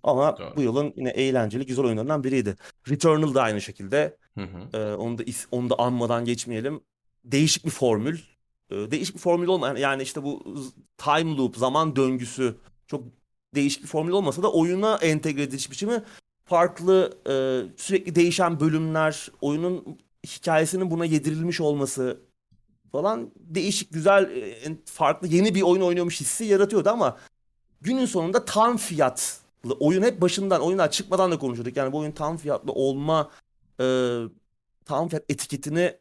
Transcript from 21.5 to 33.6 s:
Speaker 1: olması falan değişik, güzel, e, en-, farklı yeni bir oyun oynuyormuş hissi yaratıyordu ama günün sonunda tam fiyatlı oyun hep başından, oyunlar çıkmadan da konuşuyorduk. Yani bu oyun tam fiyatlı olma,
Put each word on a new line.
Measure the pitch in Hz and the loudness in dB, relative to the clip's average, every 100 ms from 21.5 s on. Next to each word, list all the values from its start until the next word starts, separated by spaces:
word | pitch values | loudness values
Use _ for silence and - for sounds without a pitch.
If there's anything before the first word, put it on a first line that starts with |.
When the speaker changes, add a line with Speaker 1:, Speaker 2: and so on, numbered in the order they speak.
| 165 | 0
Speaker 1:
olması | 151 147 135 135 127 - _ _ _ _ _ _ _ | 0 0 -2 -2 -4 -6 _ _ _ _ _ _ _
falan | 139 190 226 - _ | -2 -2 -2 -8 _
değişik, | 165 165 185 - - | -6 -4 -2 -4 -6
güzel, | 160 160 196 190 | 0 4 6 4
e, | 123 | -2
en-, | 104 113 143 156 | -8 -10 -12 -12
farklı | - - 147 160 180 | -14 0 0 0 2
yeni | 170 208 | 4 4
bir | 190 | 4
oyun | 180 180 | 4 4
oynuyormuş | 180 175 175 165 | 4 2 -2 -4
hissi | 139 - | -6 -4
yaratıyordu | 226 196 196 214 170 | 2 4 4 2 2
ama | 233 143 - - _ _ _ _ _ | 2 0 -2 -20 _ _ _ _ _
günün | 160 262 254 | -4 0 0
sonunda | 185 165 220 | 0 0 0
tam | - 208 226 233 | 0 2 2 2
fiyatlı | - 160 131 - - - _ _ 113 135 | -4 0 0 0 -6 -8 _ _ -6 2
oyun | 147 185 | 4 4
hep | 226 185 | 2 2
başından, | 175 185 196 170 | 0 0 0 2
oyunlar | 151 190 160 | 2 2 2
çıkmadan | - 196 185 185 | 0 -2 2 2
da | 165 | 2
konuşuyorduk. | 135 117 120 131 | -2 -4 -4 -2
Yani | 135 | -2
bu | 147 | -2
oyun | 151 | -6
tam | 147 151 165 | -6 -6 -4
fiyatlı | 147 135 139 | -4 -4 -2
olma, | - 135 135 147 160 151 - _ _ | 0 0 0 2 2 0 -8 _ _